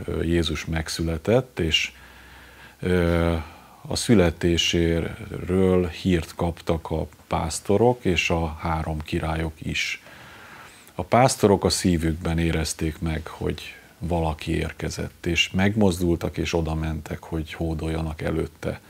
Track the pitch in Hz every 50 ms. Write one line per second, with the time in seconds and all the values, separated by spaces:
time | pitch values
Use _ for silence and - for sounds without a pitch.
0 | - - 82 82 82 82 85 85 80 76 76 - - - 80 80 80 - - -
1 | 82 82 82 78 - 101 110 127 - - - - 87 78 - - - - - -
2 | - - - - - - - - - - - - - - - - 90 90 90 90
3 | 85 85 85 85 85 85 85 82 80 - - - - - - - - - 87 -
4 | - - 120 98 87 82 80 - - 87 85 82 - - - 87 85 82 82 82
5 | 82 - - - 110 - - - 82 87 90 95 95 92 92 90 90 85 - -
6 | - 95 90 82 78 - - - 87 85 82 - - - 85 78 - - 80 80
7 | 82 80 - - - - 90 85 85 82 - - - - 101 104 113 123 123 -
8 | - 98 85 82 - - 87 82 82 80 78 - - 85 80 80 80 80 80 78
9 | - - 87 85 82 80 80 80 82 80 - - - 82 80 - - - - -
10 | - - - - - - - - - - - - - - - - - - - -
11 | 92 - - 117 131 127 - - - 104 98 87 - 90 - - - 95 87 80
12 | 82 82 78 85 90 85 82 82 85 82 80 80 80 - - - 82 80 76 -
13 | 82 80 78 - 80 - - - - - - - - - - - - - - -
14 | - 80 87 82 80 78 78 - - - 80 78 78 80 - - 80 80 - -
15 | 82 85 - - - 87 85 82 - - - 92 95 104 104 113 104 95 85 90
16 | 90 85 85 80 - 85 - 92 82 - - 85 80 80 80 78 80 80 80 80
17 | 76 - 85 - - - 82 80 78 - - - 82 80 80 78 80 80 80 80
18 | 80 80 80 - - 87 82 80 78 - - - - - - - -